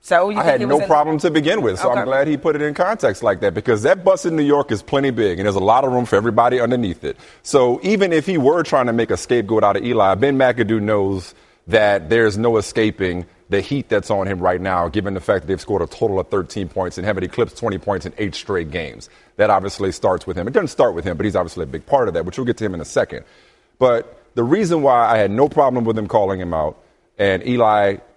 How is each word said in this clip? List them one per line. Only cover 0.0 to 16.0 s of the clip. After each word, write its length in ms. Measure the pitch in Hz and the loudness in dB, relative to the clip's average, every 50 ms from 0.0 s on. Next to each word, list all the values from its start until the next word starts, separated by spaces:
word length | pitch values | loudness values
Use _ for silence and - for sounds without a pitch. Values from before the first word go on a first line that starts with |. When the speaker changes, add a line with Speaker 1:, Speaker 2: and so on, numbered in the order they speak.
| _ | _
Speaker 1:
So 220 | - 180 170 180 202 | 0 2 2 2 0
you 100 | 214 208 | -2 0
Speaker 2:
I 40 | |
Speaker 1:
think 100 | 147 165 | 0 2
Speaker 2:
had 80 | 139 123 | 2 2
Speaker 1:
it 60 | 120 | 2
Speaker 2:
no 80 | 123 143 | 2 0
Speaker 1:
was 80 | 156 | 0
an 40 | 156 | 2
Speaker 2:
problem 300 | - 160 147 147 156 156 147 | 2 2 2 4 2 0 0
to 100 | 151 175 | 0 2
begin 320 | 151 160 143 156 202 220 | 2 2 2 2 0 0
with, 160 | 143 110 92 - | 0 -2 -2 0
so 120 | 175 - | 0 0
Speaker 1:
Okay. 100 | - 196 | 0 0
Speaker 2:
I'm 40 | - | -2
glad 240 | - 135 135 139 156 | 0 0 0 0 0
he 80 | 151 | -2
put 200 | 139 - 165 147 | -2 0 -2 0
it 40 | 147 | 0
in 140 | 147 151 143 | -2 -4 -2
context 480 | - 180 190 226 - - 117 98 - | -2 -2 -2 0 0 0 -2 -2 0
like 180 | - 110 98 87 | 0 -2 0 2
that, 140 | 104 101 82 | -2 -2 -2
because 300 | 101 - - 117 104 107 | -2 0 0 0 2 4
that 200 | 143 190 190 175 | 2 2 4 4
bus 220 | 196 190 - - | 2 2 2 0
in 100 | 170 160 | -2 0
New 60 | 156 | 0
York 280 | 147 143 147 143 143 - | 2 4 2 2 2 0
is 120 | 117 98 | -4 -6
plenty 280 | - - - 139 139 135 | -4 -2 0 0 0 0
big, 280 | 123 113 110 98 87 82 | 0 2 0 0 0 0
and 80 | 98 | -2
there's 100 | 104 95 | 0 0
a 40 | 98 | 2
lot 220 | 92 104 117 131 | 2 4 4 4
of 100 | 139 131 | 2 2
room 120 | 123 123 123 | 0 -2 0
for 120 | - 113 | 2 0
everybody 440 | 98 107 117 104 120 113 123 123 127 | 2 2 2 2 4 4 4 2 2
underneath 440 | 117 117 127 123 117 95 85 - - | 2 0 0 0 -2 -4 -4 -6 -8
it. 120 | 71 - - - - - _ | -10 -10 -10 -18 -20 -20 _
So 380 | _ - - 139 123 123 120 120 | _ 2 4 4 4 4 2 0
even 300 | - 185 220 196 196 180 | 0 0 2 2 2 2
if 140 | 165 156 143 | 0 0 0
he 100 | 196 185 | 0 -2
were 260 | 160 123 139 165 175 | 2 4 4 4 2
trying 220 | 156 - - 139 123 | 0 0 0 0 2
to 80 | 120 | 2
make 180 | 113 117 113 - | 0 0 0 0
a 60 | 98 | -2
scapegoat 480 | 87 - - 123 120 110 98 113 110 101 | -4 0 0 0 0 0 0 0 2 2
out 140 | 101 98 98 | 2 2 0
of 40 | |
Eli, 320 | 104 120 120 110 101 95 95 | -2 0 2 2 4 2 2
Ben 200 | 95 127 143 139 | 2 2 0 2
McAdoo 420 | 131 131 127 120 123 113 101 113 110 | 2 2 2 2 0 0 0 0 -2
knows 520 | 101 107 107 104 98 98 98 92 90 - - _ _ _ _ _ _ - | 0 0 0 0 0 -2 -2 -6 -8 -12 -20 _ _ _ _ _ _ 0
that 420 | 110 110 107 104 101 98 80 78 | 2 4 4 4 2 0 0 0
there's 260 | 113 117 113 107 95 | 2 4 4 2 0
no 220 | 104 113 120 117 110 | 0 0 2 0 0
escaping 680 | 101 - - 117 110 107 - - 95 90 87 90 87 - _ _ _ _ | -2 -2 -2 -2 -2 -2 -2 -2 -4 -4 -4 -6 -8 -12 _ _ _ _
the 140 | 98 101 | -2 -2
heat 260 | 95 - 143 143 120 _ | -2 -2 -6 -6 -4 _
that's 220 | 113 101 92 - | -2 -2 -2 -2
on 160 | 107 98 95 | -2 -2 -2
him 140 | 98 98 90 | -4 -4 -2
right 200 | 90 90 90 87 | 0 0 0 0
now, 280 | 92 95 92 87 87 85 | -2 -2 -2 0 -2 -2
given 260 | 90 107 92 101 95 | -2 -4 -4 -4 -6
the 60 | 92 | -6
fact 200 | - - 104 92 | -2 0 -2 -2
that 60 | 76 | 0
they've 120 | 78 95 87 | -4 -6 -6
scored 220 | - - 104 95 | -4 -4 -2 -2
a 60 | 85 | -2
total 340 | 82 - - | -4 -4 -4